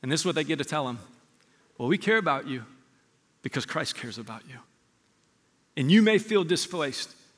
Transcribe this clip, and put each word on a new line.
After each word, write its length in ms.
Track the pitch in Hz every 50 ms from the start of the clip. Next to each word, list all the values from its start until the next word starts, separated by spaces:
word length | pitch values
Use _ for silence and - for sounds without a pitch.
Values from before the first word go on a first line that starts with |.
| -
And 80 | 127
this 80 | 143 160
is 60 | -
what 100 | 185 165
they 80 | 151 156
get 140 | 135 160 139
to 80 | 143
tell 240 | - - 151 143 127
him. 100 | 123 117 95 - - _ _ _ _ _ _ _ _ _ _ _ _ _
"Well, 100 | 120 123
we 100 | 170 208
care 200 | - 202 220 220
about 280 | 202 160 139 135 139
you 200 | 135 131 127 113 - - _ _ _ _ _ _ _ _ _ _ _ _ _
because 240 | _ 135 - 135 120
Christ 300 | - - 160 151 - -
cares 220 | - - 120 104 110
about 240 | 113 107 113 113 - -
you. 80 | 131 120 - _ _ _ _ _ _ _ _ _ _ _ _ _ _ _ _ _ _ _ _ _ _ -
And 120 | 139 135
you 120 | 180 220
may 160 | 220 214 220 -
feel 260 | 220 220 220 202 180
displaced 720 | 156 180 165 - - - 175 151 139 127 - - - - _ _ _ _